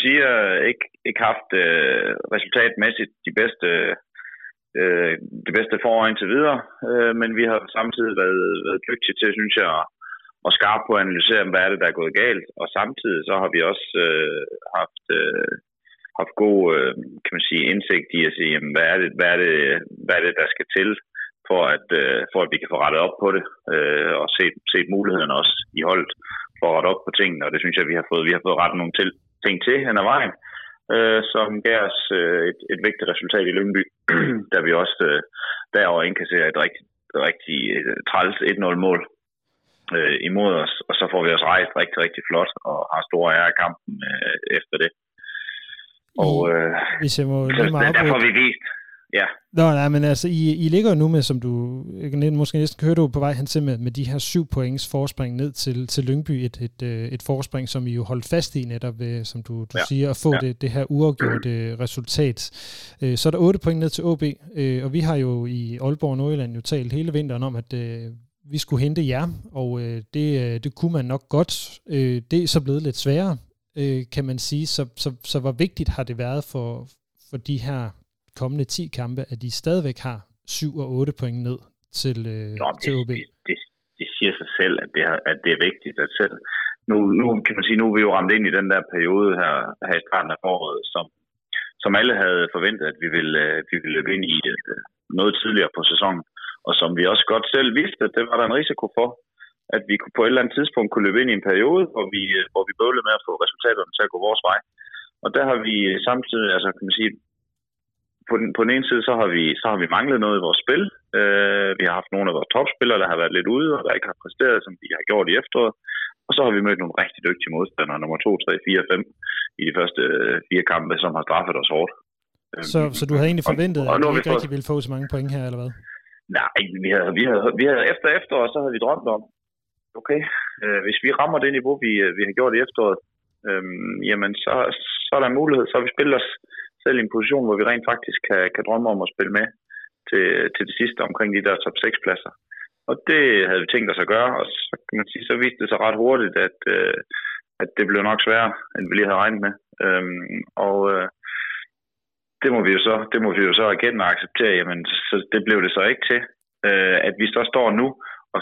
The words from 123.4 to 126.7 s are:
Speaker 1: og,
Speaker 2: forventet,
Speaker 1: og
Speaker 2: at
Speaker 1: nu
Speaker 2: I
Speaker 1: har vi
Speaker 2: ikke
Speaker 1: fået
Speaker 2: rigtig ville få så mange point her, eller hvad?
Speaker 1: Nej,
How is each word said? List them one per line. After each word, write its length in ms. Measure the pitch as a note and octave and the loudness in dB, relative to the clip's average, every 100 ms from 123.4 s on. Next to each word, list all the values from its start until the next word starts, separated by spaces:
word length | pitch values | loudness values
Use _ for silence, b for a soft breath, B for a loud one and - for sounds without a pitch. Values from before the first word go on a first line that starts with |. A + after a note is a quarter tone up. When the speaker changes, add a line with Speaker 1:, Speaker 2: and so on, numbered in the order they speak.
| - | 0
Speaker 1:
og, 40 | |
Speaker 2:
forventet, 300 | C#3 F#3 D3+ C3+ | 0 0 0 2
Speaker 1:
og 60 | |
Speaker 2:
at 60 | - | 2
Speaker 1:
nu 60 | D3 | 4
Speaker 2:
I 20 | |
Speaker 1:
har 60 | |
vi 60 | C3 | 2
Speaker 2:
ikke 100 | D#3+ | 2
Speaker 1:
fået 60 | B2+ | 0
Speaker 2:
rigtig 160 | C#3+ | 0
ville 160 | C#3 - | -6 -4
få 40 | D3 | -4
så 60 | B2 | -4
mange 140 | C3 C#3+ | -6 -6
point 160 | C#3+ C3+ C#3 | -4 -4 -4
her, 60 | B2+ | -6
eller 120 | B2 | -6
hvad? 100 | B2 A#2 B B B B _ - | -8 -10 B B B B _ -2
Speaker 1:
Nej, 140 | - - G2 | 0 -2 -4